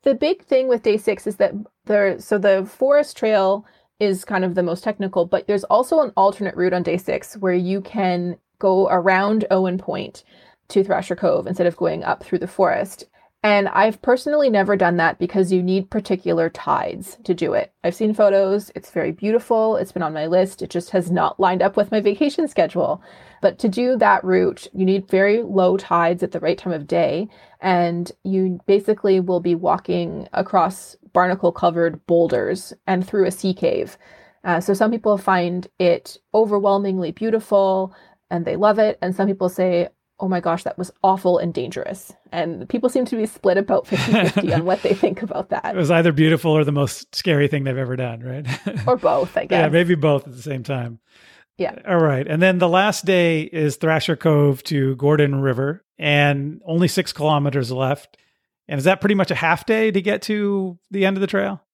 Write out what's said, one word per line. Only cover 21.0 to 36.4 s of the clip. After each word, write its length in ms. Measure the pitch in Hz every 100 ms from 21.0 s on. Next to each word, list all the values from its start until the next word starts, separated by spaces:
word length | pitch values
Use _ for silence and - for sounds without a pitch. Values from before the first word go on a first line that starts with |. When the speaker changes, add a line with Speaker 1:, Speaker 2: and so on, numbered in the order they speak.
| 175
Speaker 1:
not 280 | 175 160 -
lined 220 | 190 185
up 160 | 202 202
with 140 | 202
my 80 | 214
vacation 480 | 202 214 294 294 311
schedule. 560 | - 160 175 165 175 - - - -
But 160 | 202 -
to 100 | 226
do 280 | 190 247 254
that 260 | 208 196
route, 440 | 185 185 185 185 -
you 100 | 185
need 240 | 185 196 190
very 360 | 190 196 220
low 340 | 220 196 180 190
tides 460 | - 170 170 175
at 80 | 180
the 80 | 170
right 180 | 156 -
time 160 | 185
of 140 | 156 147
day. 420 | 170 156 151 214 - - _
And 500 | 190 180 175 175 175 -
you 360 | 202 190 185 175 -
basically 540 | 202 202 208 202 190
will 220 | 180 180
be 120 | 175
walking 720 | 170 175 180 - 175 170 160 -
across 600 | - 185 190 165 185 - - _
barnacle-covered 880 | - 180 190 180 170 175 170 170 165 -
boulders 640 | 170 165 - 98 190 - - -
and 200 | 185 185
through 200 | 208 180
a 40 |
sea 220 | 185 190
cave. 420 | 185 175 - - - _ - - _
Uh, 160 | 180 170
so 140 | 185
some 160 | 196 220
people 300 | 233 220 202
find 480 | 196 185 175 180 180 _
it 400 | 180 - - - _
overwhelmingly 800 | 214